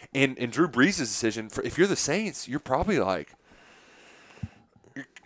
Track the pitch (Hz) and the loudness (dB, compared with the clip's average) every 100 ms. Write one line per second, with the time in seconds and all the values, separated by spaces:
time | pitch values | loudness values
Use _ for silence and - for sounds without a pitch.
0 | - 135 135 131 123 117 170 120 156 185 | -8 0 0 0 -4 0 0 4 4 4
1 | 120 - 110 107 110 - - - 196 - | -4 -2 -2 -2 -8 -6 -4 2 2 2
2 | - 175 214 135 - 139 - 131 180 170 | 0 0 -2 -6 -8 -8 -2 0 2 2
3 | 95 90 73 - _ - - - - - | 2 -2 -6 -16 _ -20 -20 -20 -20 -20
4 | - - - - - - _ _ - 139 | -20 -20 -20 -14 -14 -14 _ _ -20 -18
5 | 135 - | -18 -16